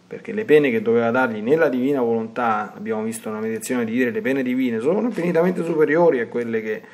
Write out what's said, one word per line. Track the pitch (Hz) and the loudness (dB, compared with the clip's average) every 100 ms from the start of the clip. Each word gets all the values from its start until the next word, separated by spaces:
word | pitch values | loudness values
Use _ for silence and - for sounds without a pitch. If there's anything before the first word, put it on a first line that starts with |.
| _ | _
perché | - - | -14 -8
le | 104 107 | -6 4
pene | 151 143 | 4 6
che | 113 | 2
doveva | 110 117 117 | 2 2 2
dargli | 123 127 110 | 2 0 -2
nella | 110 160 156 | 0 2 2
divina | 127 131 139 | 2 0 0
volontà, | 117 113 113 117 120 107 98 | 0 0 -4 -4 -2 -2 -4
abbiamo | 104 107 110 | -10 -6 -4
visto | 110 110 110 | -4 -8 -8
una | 107 | -6
meditazione | 110 110 110 127 | -6 -6 -4 -4
di | 113 | -2
ieri, | 120 123 | 0 0
le | 110 | 0
pene | 110 135 | -2 -2
divine | 127 127 127 113 | -2 -2 -2 0
sono | 127 196 | 0 0
infinitamente | 240 196 175 165 175 180 170 | -2 -2 0 2 2 0 -2
superiori | 156 147 156 175 135 | 2 2 4 4 4
a | 113 | -2
quelle | 120 117 113 | -4 -4 -4
che, | 110 107 - | -4 -6 -8